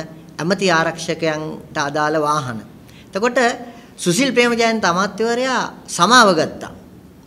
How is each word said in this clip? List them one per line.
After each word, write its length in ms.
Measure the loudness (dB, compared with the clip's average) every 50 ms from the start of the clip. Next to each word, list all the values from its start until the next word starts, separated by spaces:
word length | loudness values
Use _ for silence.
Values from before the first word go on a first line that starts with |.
| -8 -10 -16 -20 -20 -16 -10
ඇමති 340 | -6 -4 -2 -2 0 2
ආරක්ෂකයන්ට 1080 | 2 2 2 0 -2 -4 -6 -6 -6 -4 -2 -2 -2 -2 -4 -6 -10 -10 -12 -14 -10 -6
අදාළ 380 | -6 -4 -2 -2 -2 0 0 0
වාහන. 420 | 0 0 0 0 -2 -4 -6 -8 -10 -12 -16 -20 -20 -20 -20 -20 -20 -14
එතකොට 340 | -10 -6 -4 -2 -2 0 0 0 0 0 -4 -10 -16 -18 -20 -20 -20 -12
සුසිල් 360 | -4 -2 0 0 2 0 2
ප්‍රේමජයන්ත 520 | 2 2 2 2 2 2 2 0 0 0 0
අමාත්‍යවරයා 920 | 0 0 0 -2 -2 -2 -4 -2 -2 -2 -2 -2 -2 -2 -2 -4 -6 -8 -14 -14
සමාව 440 | -8 -2 2 4 6 8 8 8 8
ගත්තා. 400 | 6 4 0 -2 -4 -10 -14 -14 -14 -18 -20 -20 -20 -20 -20 -20 -20 -20 -20